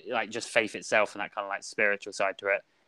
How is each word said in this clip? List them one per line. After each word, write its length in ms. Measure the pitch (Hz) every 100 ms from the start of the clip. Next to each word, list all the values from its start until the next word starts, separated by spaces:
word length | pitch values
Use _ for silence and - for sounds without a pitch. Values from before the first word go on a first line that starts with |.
| 98
like, 200 | 117 107
just 180 | 113 -
faith 260 | 123 110
itself 400 | 104 87 113 104
and 80 | 101
that 120 | 98
kind 100 | -
of, 60 | 101
like, 120 | 98
spiritual 500 | - - 104 101 104
side 260 | - 98 98
to 100 | 101
it, 140 | 98 - _